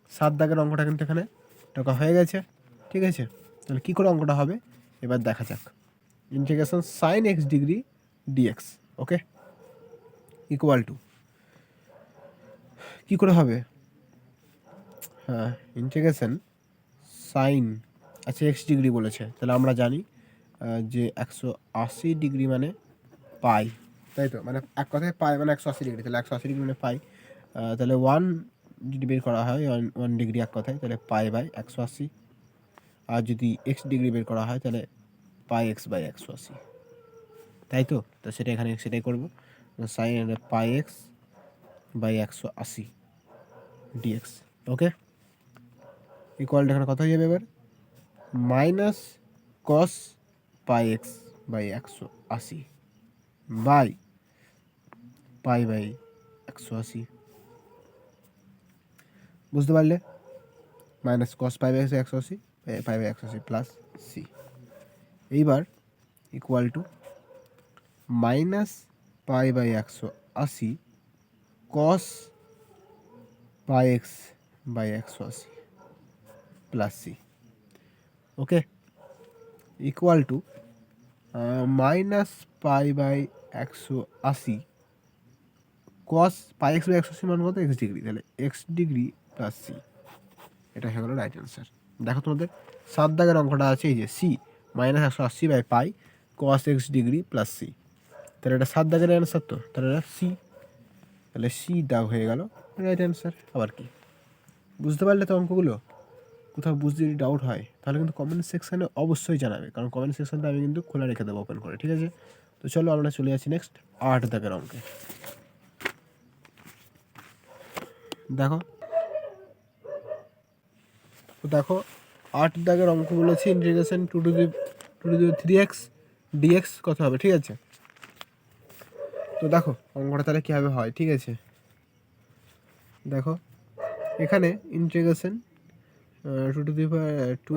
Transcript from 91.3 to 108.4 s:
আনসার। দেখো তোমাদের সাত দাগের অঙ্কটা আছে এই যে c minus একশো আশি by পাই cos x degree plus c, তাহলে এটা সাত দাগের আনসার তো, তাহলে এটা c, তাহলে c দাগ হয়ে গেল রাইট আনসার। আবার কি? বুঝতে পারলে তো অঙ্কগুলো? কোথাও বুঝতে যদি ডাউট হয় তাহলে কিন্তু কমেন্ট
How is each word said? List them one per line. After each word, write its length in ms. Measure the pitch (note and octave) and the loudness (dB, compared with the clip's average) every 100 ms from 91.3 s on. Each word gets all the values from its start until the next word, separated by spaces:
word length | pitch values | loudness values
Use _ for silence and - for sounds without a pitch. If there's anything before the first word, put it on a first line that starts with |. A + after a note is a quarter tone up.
| - | -8
আনসার। 260 | - - - _ _ - A#2+ | -16 -18 -20 _ _ -8 -4
দেখো 160 | B2+ D3+ | -2 -2
তোমাদের 220 | D3 F3 - - - - | -2 -4 -10 -20 -20 -4
সাত 160 | - D#3 D#3+ | 2 4 6
দাগের 200 | F3 D#3+ | 6 6
অঙ্কটা 240 | C#3 C#3 C#3 | 4 4 4
আছে 120 | C3+ D3+ | 4 2
এই 40 | A#2+ | 0
যে 60 | G#2+ - | -2 0
c 20 | F3+ B2 - _ _ A#2+ | 0 0 -4 _ _ 0
minus 260 | B2+ D3 C#3+ | 2 4 2
একশো 140 | - B2 | 2 -4
আশি 160 | - D#3+ | 0 2
by 100 | C3 - | 2 4
পাই 140 | A#2+ D#3+ - _ _ _ - | 2 2 -4 _ _ _ -2
cos 240 | C#3 C3+ D3+ C3+ | 2 4 4 0
x 40 | B2+ C3 | 2 0
degree 280 | A#2 D#3 - | 2 0 -2
plus 180 | A#2 - - | -2 -2 -6
c, 20 | - - _ _ _ - - _ | -14 -14 _ _ _ -20 -20 _
তাহলে 160 | C3 B2+ | 0 2
এটা 100 | C3 | 2
সাত 120 | E3 D#3+ | 2 4
দাগের 180 | E3 E3+ E3+ | 4 6 4
আনসার 240 | E3+ D#3+ - | 4 -2 -4
তো, 80 | - - | -10 -8
তাহলে 160 | C3+ C3 | -4 0
এটা 100 | D3+ - - | -2 -4 -4
c, 20 | F3+ F3+ _ - - _ _ _ - _ _ | -4 -4 _ -20 -20 _ _ _ -20 _ _
তাহলে 180 | - A#2+ - | -4 -4 -4
c 20 | - F3 C3+ | -4 -2 2
দাগ 140 | A#2+ A2 | 0 0
হয়ে 140 | A2+ A2 | 0 0
গেল 120 | B2 G#3+ - - - F#3 | -2 -6 -14 -16 -4 -2
রাইট 140 | F3+ F3 | 0 0
আনসার। 260 | E3 E3+ - - C3 | -2 -8 -10 -8 -4
আবার 140 | A2 - | -4 -6
কি? 80 | B2+ - _ _ _ _ _ _ _ - | -20 -20 _ _ _ _ _ _ _ -6
বুঝতে 200 | D3+ D3 G3 | -2 2 4
পারলে 160 | G3+ F#3+ | 4 4
তো 40 | F#3 | 2
অঙ্কগুলো? 360 | F3 F#3 D#3+ G#2+ - - - - - - - - | 2 2 2 0 -8 -20 -20 -20 -20 -20 -16 -6
কোথাও 200 | D#3+ D3 | -2 0
বুঝতে 160 | D3 D3+ D#3 | 0 0 -2
যদি 100 | D3 | 0
ডাউট 180 | C3 C#3+ C3 | 0 0 -2
হয় 140 | A2 G#2+ _ | -4 -8 _
তাহলে 160 | C#3 D3 | -4 -2
কিন্তু 140 | D#3+ - | -2 -4
কমেন্ট 240 | D3 E3+ | -4 -4